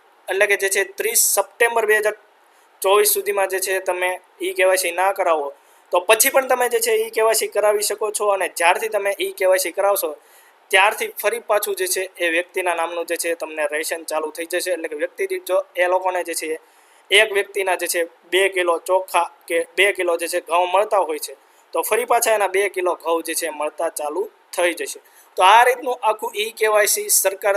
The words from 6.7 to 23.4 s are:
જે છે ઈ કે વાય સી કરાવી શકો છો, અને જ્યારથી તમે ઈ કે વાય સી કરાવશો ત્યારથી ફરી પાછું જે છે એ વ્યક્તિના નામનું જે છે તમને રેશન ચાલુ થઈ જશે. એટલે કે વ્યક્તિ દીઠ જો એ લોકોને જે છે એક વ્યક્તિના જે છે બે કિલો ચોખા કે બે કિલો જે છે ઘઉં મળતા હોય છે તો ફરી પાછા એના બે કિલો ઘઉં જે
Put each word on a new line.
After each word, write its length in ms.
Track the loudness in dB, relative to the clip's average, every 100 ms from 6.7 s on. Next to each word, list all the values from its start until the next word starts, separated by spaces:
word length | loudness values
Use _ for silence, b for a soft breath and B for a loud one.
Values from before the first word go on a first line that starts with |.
જે 60 | 0 0
છે 60 | 0
ઈ 60 | 0
કે 80 | 0 2
વાય 140 | 2
સી 100 | -2
કરાવી 320 | 0 2 2 -2
શકો 180 | -4 -4 -2
છો, 60 | 0
અને 120 | 0 -2 2
જ્યારથી 340 | 2 2 0 -2
તમે 160 | -2 -4 -4
ઈ 60 | 0
કે 80 | 2
વાય 140 | 2
સી 100 | 0 0
કરાવશો 320 | 0 0 -2 -8 b b b b 0
ત્યારથી 400 | 4 4 2 -6 -4
ફરી 220 | -4 -4 0
પાછું 260 | 0 0 -4
જે 80 | -4
છે 80 | -4 -6 -4
એ 20 | -2
વ્યક્તિના 400 | -2 -2 -4 -2 -2
નામનું 260 | -4 -4 -6
જે 60 | -4
છે 80 | -4 -4
તમને 240 | -6 -4 -4
રેશન 320 | -4 -6 -8 -6
ચાલુ 180 | -6 -6 -8
થઈ 120 | -6
જશે. 180 | -4 -4
એટલે 140 | -4 -6
કે 60 | -6
વ્યક્તિ 220 | -6 -6 -6
દીઠ 160 | -6 -2
જો 60 | -2 -2 -2
એ 40 | 2
લોકોને 280 | 2 0 -2 -4
જે 60 | -6
છે 80 | -6 -8 _ b b b b
એક 220 | 4 4 0
વ્યક્તિના 380 | -2 -2 -2 -2
જે 60 | -2
છે 60 | -2 -4 _ -2
બે 100 | 2 2 2
કિલો 180 | 0 0 0
ચોખા 380 | 0 0 -2 -2 _ -4
કે 100 | -4 -2 2
બે 100 | 2 2
કિલો 180 | 0 0
જે 80 | -2
છે 80 | -4 0
ઘઉં 180 | 0 2
મળતા 260 | 2 2 2 0
હોય 140 | -4 -10
છે 80 | -16 b b b
તો 100 | -4 0
ફરી 180 | 0 2
પાછા 220 | 2 2 2
એના 160 | 0 0
બે 60 | -2 -2
કિલો 160 | -2 -2
ઘઉં 160 | -2 -2 -2
જે 80 | -4